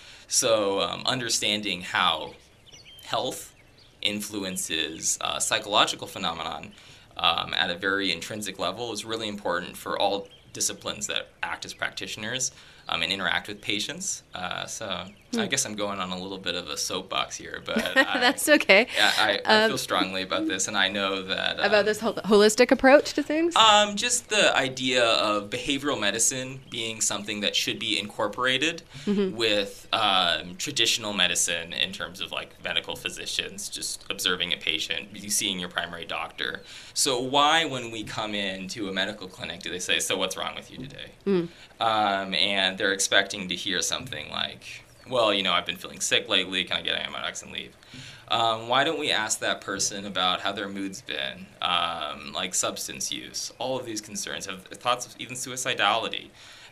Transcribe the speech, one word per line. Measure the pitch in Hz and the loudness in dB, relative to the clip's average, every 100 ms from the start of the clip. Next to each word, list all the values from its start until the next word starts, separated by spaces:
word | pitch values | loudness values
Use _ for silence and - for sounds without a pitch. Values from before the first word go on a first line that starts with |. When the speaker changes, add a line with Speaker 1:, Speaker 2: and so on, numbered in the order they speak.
| - - - | -20 -18 -2
Speaker 1:
So, | - 123 110 101 98 | 2 4 4 4 2
um, | 87 92 - | 0 -2 -2
understanding | 127 117 - 110 104 101 90 | 0 0 0 2 0 0 -4
how | 92 104 90 78 65 - - - - - - - | 0 2 4 2 -4 -12 -20 -20 -20 -20 -20 -16
health | - 113 127 - - - - - - - 104 104 104 | -4 -2 -2 -6 -12 -20 -20 -20 -20 -4 -2 -2 -4
influences, | 104 95 92 - 80 76 80 - - | -6 -4 -4 -4 -2 -2 -2 -2 -2
uh, | - 71 | -2 -2
psychological | - 110 101 107 156 120 - | 0 0 2 4 4 0 -8
phenomenon, | 101 87 82 80 80 - - - - - - | -6 -4 -4 -6 -8 -12 -18 -20 -20 -20 0
um, | 85 - 87 | 0 2 -2
at | - 90 | -2 -2
a | 90 | -2
very | 95 98 95 | -2 -2 -2
intrinsic | 85 - 110 101 87 | -4 -6 -8 -8 -6
level | 87 98 120 | -6 -4 -6
is | 107 113 | -6 -6
really | 113 107 | -6 -6
important | 101 95 87 76 - | -6 -4 -4 -4 -10
for | 95 - | -6 0
all | 98 101 - - - | 0 0 -6 -16 -12
disciplines | - - 98 - - - | -4 -4 -2 -6 -6 -4
that | - - - | -4 -6 -8
act | - - - | -6 -6 -8
as | |
practitioners, | - - - 95 - 110 131 - - - - - | -4 -4 -4 -8 -8 -6 -4 -4 -6 -20 -14 -4
um, | 82 | -2
and | 82 | 0
interact | 98 87 87 - | 0 0 0 -2
with | 104 | -10
patients. | - 104 123 175 - - - | -4 -2 -2 -6 -6 -8 -8
Uh, | 90 90 - - | -8 -6 -6 -8
so | - 107 87 92 - - | -8 -6 -8 -8 -16 -8
I | 233 | -4
Speaker 2:
Hmm. | 202 | -2
Speaker 1:
guess | 135 107 | 0 -2
I'm | 104 | -2
going | 101 98 | -4 -4
on | 92 | -4
a | 92 | -6
little | 95 92 | -8 -8
bit | 90 87 | -4 -4
of | 82 | -4
a | 71 | -6
soapbox | - 92 - 69 - - | -4 -4 -4 -4 -4 -8
here, | - - - | -10 -10 -4
but | 226 | -2
Speaker 2:
<laughs> | 185 262 | 0 2
Speaker 1:
I, | - 269 | 2 4
Speaker 2:
That's | 247 254 - | 2 2 4
okay. | 294 - 196 - - | 4 8 6 6 4
Speaker 1:
yeah, | 104 - | 4 4
I, | 107 - - | 4 2 4
I | 214 | 4
Speaker 2:
Um, | 220 | 4
Speaker 1:
feel | 131 | 0
strongly | - 95 92 95 | 0 2 2 -2
about | 92 92 107 | -2 -2 0
this, | 95 - | -2 0
and | 101 | 2
I | 95 | 2
know | 101 98 98 | 2 0 -2
that, | 95 92 92 - | -4 -2 -2 0
Speaker 2:
About | 202 208 | 2 4
Speaker 1:
um, | 208 | 4
Speaker 2:
this | 214 | 0
hol-, | 220 | -2
holistic | - 185 208 214 226 240 | -2 6 8 8 8 6
approach | 254 262 294 - | 8 10 8 8
to | - | -2
things? | 285 311 339 320 | 0 2 4 6
Speaker 1:
Um, | 220 208 208 202 | 8 8 6 2
just | 240 - - | 0 0 0
the | 208 160 107 | 4 6 6
idea | 135 131 131 123 | 2 0 2 4
of | 117 80 104 104 104 | 6 6 4 2 0
behavioral | 120 147 139 143 117 | -4 -2 0 0 2
medicine | 104 113 - 131 131 135 - | 2 2 2 0 -4 -10 -8
being | 120 113 110 | -6 -4 -2
something | - 101 104 104 | -2 -2 -2 -2
that | 98 113 | 0 2
should | 135 104 | 0 -2
be | 113 87 | -2 -2
incorporated | 104 - 107 113 127 131 160 170 - 143 208 | -2 -2 -2 0 0 2 0 -2 -10 -8 -2
Speaker 2:
Mm-hmm. | 202 190 117 | 0 0 2
Speaker 1:
with, | 113 104 98 - - | 2 2 0 -6 -2
um, | 110 107 95 85 80 87 90 | 2 4 4 4 2 -2 -8
traditional | - - 113 120 107 | -4 2 2 2 0
medicine | 98 90 87 - 85 85 | 2 2 2 0 0 -4
in | 65 92 | -4 -4
terms | - 80 87 | -4 -8 -8
of, | 80 | -8
like, | - - - | -8 -8 -10
medical | 92 82 85 85 | -4 -4 -4 -8
physicians, | 90 87 - - 80 95 - | -8 -8 -6 -6 -6 -8 -10
just | - 82 - - | -8 -8 -8 -8
observing | 98 95 90 87 | -2 -2 0 -2
a | - | -2
patient, | - 80 - 78 - | -2 -2 -2 -6 -8
you | 101 104 | -12 -4
seeing | - 104 92 | -2 0 -4
your | 87 | -4
primary | 85 87 85 82 | -6 -6 -8 -8
doctor. | 80 80 - 65 - - - - | -6 -6 -6 -6 -6 -12 -18 -10
So | - 143 127 | -2 0 0
why, | 131 139 147 160 151 | 2 4 6 4 2
when | 131 117 | -4 -6
we | 113 104 | -8 -8
come | 117 107 | -6 -4
in | 104 98 95 92 | -2 -2 -4 -8
to | 117 95 | -6 -4
a | |
medical | 95 98 104 92 | -2 -2 -4 -12
clinic, | - 85 87 | -12 -10 -8
do | 85 | -8
they | 90 | -6
say, | - 82 | 0 0
"So | - 95 | 2 0
what's | 92 - | -2 -4
wrong | 85 78 | -6 -8
with | - | -12
you | - | -14
today?" | - - - - 196 | -12 -12 -16 -6 0
Speaker 2:
Mm. | 185 165 - - - | 2 2 -6 -14 -2
Speaker 1:
Um, | 113 107 101 98 95 | 2 4 4 2 0
and | 82 101 98 95 98 | 2 2 4 2 2
they're | 101 | 0
expecting | 98 - 104 98 101 90 | 0 4 4 2 -2 -6
to | 87 | -4
hear | 101 87 | -2 -2
something | - 78 - 76 78 | -2 -4 -6 -10 -8
like, | 85 - - - - - - - | -6 -6 -8 -14 -16 -18 -20 -2
"Well, | 123 107 | 2 4
you | 98 | 4
know, | 95 | 4
I've | 87 87 | 4 2
been | 90 | -6
feeling | 73 78 | -6 -4
sick | - 120 110 | 2 2 4
lately, | 98 90 92 90 | 2 4 0 0
can | 87 | -2
I | |
get | 82 82 | -2 -2
antibiotics | 76 71 78 - | -2 -6 -6 -8
and | 76 | -10
leave?" | 80 - - - 127 - - - | -12 -12 -16 -20 -18 -16 -12 -2
Um, | 117 113 113 117 | 2 2 2 2
why | 131 | 4
don't | 151 147 | 4 2
we | 147 | 0
ask | 95 110 - | 0 0 -2
that | 110 98 | -2 -2
person | - 95 - 98 101 | -4 -2 -2 -4 -4
about | 92 90 90 | 0 2 2
how | 98 | -2
their | 104 98 | -4 -6
mood's | 98 98 92 | -6 -8 -8
been, | - 73 67 90 95 - | -8 -6 -6 -8 -14 -4
um, | 87 87 85 82 76 71 73 | 0 2 2 -2 -4 -6 -8
like, | 78 92 - | -6 -4 -2
substance | 113 - - 67 - | -2 -4 -8 -6 -6
use, | 65 62 - - - | -6 -8 -8 -8 -6
all | 131 127 | -4 -4
of | 113 | -6
these | 104 | -8
concerns, | - 101 - 78 92 | -8 -8 -6 -8 -8
have | 92 - | -12 -12
thoughts | - 123 123 - | -4 -2 -2 -4
of | - | -12
even | 117 127 | -10 -8
suicidality, | 131 127 131 117 101 113 98 - - - - - - | -8 -6 -2 2 4 4 0 -6 -10 -20 -20 -20 -14